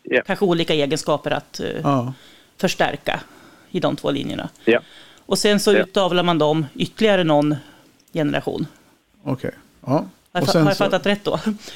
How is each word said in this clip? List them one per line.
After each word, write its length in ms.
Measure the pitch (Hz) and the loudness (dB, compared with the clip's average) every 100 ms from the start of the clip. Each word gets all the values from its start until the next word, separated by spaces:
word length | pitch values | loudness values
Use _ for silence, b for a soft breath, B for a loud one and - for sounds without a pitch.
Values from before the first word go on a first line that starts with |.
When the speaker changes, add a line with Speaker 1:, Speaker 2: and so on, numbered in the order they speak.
Speaker 1:
Ja. 200 | - 127 - | -2 -2 0
Speaker 2:
kanske 180 | 190 | 0
olika 300 | 202 170 165 | 2 2 2
egenskaper 560 | 160 139 147 - 147 151 | 0 0 0 0 -2 -2
att, 300 | 143 - - | -6 -6 -8
eh, 60 | - - | -8 -4
Speaker 3:
Ja. 300 | 151 139 120 131 b b b _ | 0 0 0 -8 b b b _
Speaker 2:
förstärka 600 | 185 - 170 - - - - b b b b | -4 0 -2 -2 -4 -6 -8 b b b b
i 100 | 185 | -4
de 160 | 147 147 | -2 -2
två 140 | 147 | -2
linjerna. 380 | 139 139 - - - | -4 -4 -8 -10 -6
Speaker 1:
Ja. 160 | - 117 B B B B - | 0 0 B B B B -6
Speaker 2:
Och 120 | - | -2
sen 220 | 208 208 | 2 2
så 120 | 208 | 4
Speaker 1:
Ja. 60 | 202 | 2
Speaker 2:
utavlar 440 | - - 185 180 | 2 0 0 2
man 160 | 175 165 | 2 2
dem 280 | 151 156 139 | 2 2 -2
ytterligare 500 | - 160 - 220 190 | -4 -6 0 2 4
någon 300 | 165 147 147 151 B B B B _ | 4 4 2 -2 B B B B _
generation. 540 | 165 147 143 139 - 151 b b b _ _ | -4 -2 -2 -4 -6 -8 b b b _ _
Speaker 3:
Okej. 280 | - 127 - - - _ - | -8 -6 -6 -12 -20 _ -2
Ja. 0 | |
Speaker 2:
Har 120 | 143 - - _ | -2 -2 -12 _
jag 100 | 180 | -2
Speaker 3:
Och 60 | - | 2
Speaker 2:
fa-, 40 | |
Speaker 3:
sen 100 | 170 | 4
Speaker 2:
har 80 | 160 | 4
jag 60 | 190 | 2
Speaker 3:
så 80 | |
Speaker 2:
fattat 220 | 196 185 202 | 0 0 0
rätt 180 | 202 | -2
då? 140 | - 160 220 208 B | -2 -2 -2 -6 B